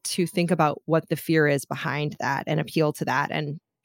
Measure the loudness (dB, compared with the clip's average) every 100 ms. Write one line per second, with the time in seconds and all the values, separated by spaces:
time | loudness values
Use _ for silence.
0 | -2 -2 0 2 0 2 2 0 2 2
1 | 2 -4 2 4 4 2 -2 -6 -4 -2
2 | -4 -4 -4 -2 -2 -2 0 0 0 0
3 | -2 -2 -2 -4 -6 -8 _ _